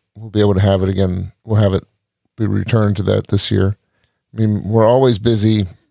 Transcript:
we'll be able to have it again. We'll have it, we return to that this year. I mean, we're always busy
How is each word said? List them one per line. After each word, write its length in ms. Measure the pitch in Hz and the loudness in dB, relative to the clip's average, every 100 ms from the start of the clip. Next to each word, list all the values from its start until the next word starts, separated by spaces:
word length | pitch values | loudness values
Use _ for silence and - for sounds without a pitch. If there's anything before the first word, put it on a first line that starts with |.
| _ - | _ -20
we'll 140 | 113 | -6
be 100 | 104 | 0
able 140 | 104 | 2
to 60 | 95 | 2
have 220 | 101 98 | 2 2
it 60 | 95 | 0
again. 440 | 95 95 90 92 - | -2 -2 -2 -8 -12
We'll 160 | 113 107 | -4 0
have 140 | 101 | 2
it, 100 | 95 - _ _ _ _ - | 0 -6 _ _ _ _ -8
we 80 | 104 | -4
return 480 | 98 95 110 104 | -4 -2 0 0
to 80 | 101 | -2
that 240 | 95 101 - | -2 -2 -2
this 220 | 101 - | -2 0
year. 260 | 101 98 104 _ _ _ _ _ | 0 -2 -4 _ _ _ _ _
I 60 | - | -4
mean, 240 | 110 104 | -2 -2
we're 220 | 95 113 110 | -2 2 4
always 320 | 127 131 110 | 4 2 0
busy 480 | 117 110 107 110 92 - _ | 0 0 2 0 -2 -8 _